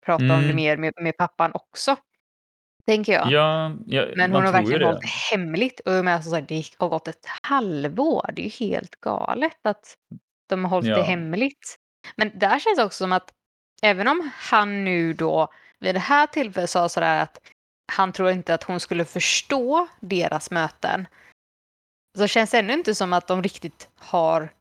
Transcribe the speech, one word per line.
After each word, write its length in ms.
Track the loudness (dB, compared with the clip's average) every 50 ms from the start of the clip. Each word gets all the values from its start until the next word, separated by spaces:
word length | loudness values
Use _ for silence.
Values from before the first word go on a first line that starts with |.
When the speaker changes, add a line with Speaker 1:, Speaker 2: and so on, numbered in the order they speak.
| _
Speaker 1:
prata 160 | 0 0 2 4
om 40 | 4
det 60 | 4 4 4
Speaker 2:
Mm. 120 | 2 2
Speaker 1:
mer 200 | 2 2 0 0
med, 160 | 0 -2 -6 -6 -4
med 160 | -6 -6 -2
pappan 340 | _ -2 -2 _ _ -2 -2 -2
också. 420 | -6 -12 _ _ -6 -2 -2 -2 -2 _ _ _ _ _ _ _ _ _ _ _ _ _ _ _ _ _
Tänker 260 | 0 0 0 2 2 2
jag. 180 | 2 2 4 4
Speaker 2:
Ja, 400 | 4 4 4 2 0 -2 -4 -6 -8 -8
ja, 200 | -4 -2 0 0 0 0
Speaker 1:
Men 160 | 0 0 2 4
hon 100 | 4 2
Speaker 2:
man 0 |
Speaker 1:
har 60 | 4 4
Speaker 2:
tror 20 |
ju 240 | 2 2 4 2 2
Speaker 1:
verkligen 20 |
Speaker 2:
det. 60 | 2
Speaker 1:
hållit 160 | 2 0 0 -4
det 340 | -8 -8 -6 -4 -2 -2
hemligt. 440 | -2 -2 -2 -2 -2 -2 -2 -2 -6
Och 120 | -4 0 0
jag 120 | 2 2
menar, 120 | 2 0
alltså, 140 | 0 -2 -2
så 60 | -4
här, 60 | -4 -4 -4
det 160 | -6 -6 -6 -8 _ _
har 100 | -2 -2
gått 200 | -2 -4 -6 -8
ett 180 | -14 _ _ -16 -16 -14 _
halvår. 880 | -2 -2 0 0 0 -4 -4 -4 -4 -2 0 0 0 2 0 -2 -4 -6
Det 100 | -8 -8
är 180 | -10 -6 -6
ju 60 | -4 -4
helt 320 | -4 -4 -6 -8 -18 _
galet 680 | -6 -4 -4 -2 -2 -4 -2 -2 -2 -4 -4 _ _
att 280 | -4 -4 -4 _ -20 -20 _ _ _ -20 -20 _ _ _ _ _ _
de 160 | -4 -4 -2
har 60 | 0
hållit 240 | 0 0 0 2 2
det 40 | 2
Speaker 2:
Ja. 20 | 2
Speaker 1:
hemligt. 720 | 2 0 -2 -4 -4 -2 -2 -2 -2 -4 _ -18 -18 -18 _ _ _ _ _ _ -18 -6
Men 220 | -4 -4 -4 -2 0
där 200 | 0 2 2 2
känns 180 | 2 0 2
det 80 | 2 2
också 200 | 0 0 -6 -2
som 80 | 0 0
att 200 | 0 -2 -4 _ _ _ _ _ _ _ _ _ _ 2
även 260 | 2 4 4 2 0
om 220 | 0 0 -2 -6 -8
han 500 | -10 -6 2 2 2 2 2 -2 -2 -2
nu 280 | 0 0 0 0 0 -2
då 340 | -2 -2 0 2 2 0 0 _ -18 _ -20 _ _
vid 140 | -4 -2 -2
det 40 | -2
här 280 | 0 2 4 4 4
tillfället 440 | 4 2 -4 -4 -4 -4 -4 -4 0
sa 180 | 2 2 2 2
så 120 | 2 0
där 220 | 2 2 2 2 0
att 160 | -4 _ -20 _ -20 _ _ _ _ _ _ _ _ 0
han 200 | 0 0 0 2
tror 180 | 0 2 2
inte 240 | 2 0 0 -2 -2
att 80 | -2 -2
hon 180 | -4 -6 -6
skulle 240 | -4 -4 -2 -2 -2
förstå 840 | -2 -2 -2 -2 0 0 0 0 -2 -2 0 0 2 2 2 0 0 -6 _
deras 500 | -8 -4 -2 0 0 0 -2 -4 -6 -4
möten, 560 | -2 -2 -2 -2 -4 _ -4 -2 -2 -2 -4 -8 _ _ _ -20 _ _ _ _ _ _ _ _ _ _ _ _ _ _ _ _ _ -2
så 80 | 0
känns 240 | 2 4 2 2 4
det 80 | 2 2
ändå 140 | 2 2 -2
inte 200 | -2 0 -2 -2
som 180 | -2 0 0 0
att 140 | 0 0 0
de 140 | -2 -2 -2
riktigt 460 | -4 -4 -6 -14 -14 -14 _ -20 _ _
har 520 | _ -16 -4 0 2 2 4 2 2 0 -4 _ _